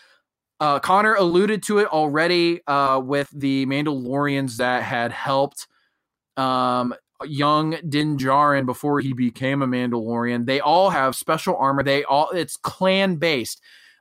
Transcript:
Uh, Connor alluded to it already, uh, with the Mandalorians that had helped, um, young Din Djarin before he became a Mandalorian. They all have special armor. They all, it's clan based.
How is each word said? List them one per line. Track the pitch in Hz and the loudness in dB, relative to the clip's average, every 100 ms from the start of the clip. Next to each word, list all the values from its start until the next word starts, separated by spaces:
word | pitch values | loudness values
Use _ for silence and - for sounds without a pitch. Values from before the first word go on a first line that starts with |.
| _ _ _ _ _ _ | _ _ _ _ _ _
Uh, | 151 143 | 0 0
Connor | - 190 214 | 2 2 4
alluded | 220 180 170 202 214 | 4 4 4 2 0
to | - 208 | 0 0
it | 214 | 2
already, | 156 151 147 165 175 170 170 - | 0 0 2 2 2 2 0 -2
uh, | 143 139 135 | 0 2 2
with | 131 143 139 | 0 -2 -2
the | 147 139 135 135 | -4 -2 0 0
Mandalorians | 139 151 139 123 139 143 139 135 113 | -2 -2 -4 -4 -2 0 0 -2 -2
that | 123 127 | 0 0
had | 98 123 120 | -2 -4 -4
helped, | 110 131 139 139 - - _ _ _ _ _ _ - | -4 -2 0 0 -4 -20 _ _ _ _ _ _ -4
um, | 131 127 127 123 123 120 _ _ | -2 0 0 0 -2 -6 _ _
young | 147 143 147 151 156 165 165 | -10 -2 2 2 0 -4 -4
Din | 147 151 143 | -2 0 0
Djarin | 131 139 147 139 127 | 2 4 4 2 0
before | 123 147 143 | -4 -2 -2
he | 131 | -2
became | 127 123 113 135 139 | -2 -2 -2 -2 -2
a | 131 | -2
Mandalorian. | 123 123 120 113 117 120 120 120 | -2 -2 -4 -4 -4 -2 -2 -2
They | 135 | 0
all | 147 165 190 | 2 4 4
have | 160 131 123 | 2 0 -2
special | - 160 - 165 | -2 -2 -2 0
armor. | 135 139 | 0 0
They | 139 139 | 0 0
all, | 143 139 151 | 0 0 0
it's | 180 156 - | -2 -6 -8
clan | - - 185 190 196 170 | -10 -2 0 2 0 0
based. | 165 143 107 - _ - - _ | 0 -2 -4 -10 _ -20 -20 _